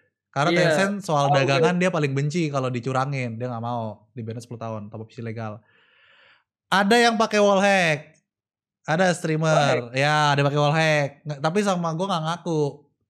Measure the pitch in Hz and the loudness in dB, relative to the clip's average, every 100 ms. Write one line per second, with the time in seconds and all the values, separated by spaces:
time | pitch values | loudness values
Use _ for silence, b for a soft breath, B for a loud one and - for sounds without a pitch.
0 | b _ _ 139 151 170 160 156 196 202 | b _ _ -2 0 2 4 4 2 -2
1 | 185 147 143 139 135 139 160 180 185 170 | -2 2 4 4 2 4 2 2 0 0
2 | 147 135 147 175 156 139 127 123 127 131 | 0 0 -2 0 -2 -2 -2 -4 -2 -2
3 | 135 139 123 110 123 117 117 120 110 104 | -2 -2 -6 -6 -6 -6 -6 -4 -6 -10
4 | _ 127 113 113 - 113 113 110 104 107 | _ -12 -10 -10 -12 -12 -10 -10 -10 -14
5 | 110 - 113 113 110 104 b b b b | -14 -12 -10 -8 -10 -12 b b b b
6 | b b b b _ _ _ 156 202 240 | b b b b _ _ _ -4 0 2
7 | 233 214 214 208 202 196 202 196 170 143 | 2 2 0 2 2 2 2 2 2 -2
8 | - _ _ _ _ _ _ _ - 165 | -6 _ _ _ _ _ _ _ -4 0
9 | 185 165 160 156 160 156 143 127 120 131 | 0 0 -2 0 2 4 4 0 -2 0
10 | 143 151 147 143 143 147 147 160 160 151 | 2 4 4 4 2 2 2 2 2 2
11 | 139 - 151 143 160 190 208 180 170 160 | 0 -6 -12 -4 -2 0 0 0 -2 -4
12 | 190 175 156 170 175 156 147 - _ _ | -2 -2 -2 -4 -2 0 -2 -4 _ _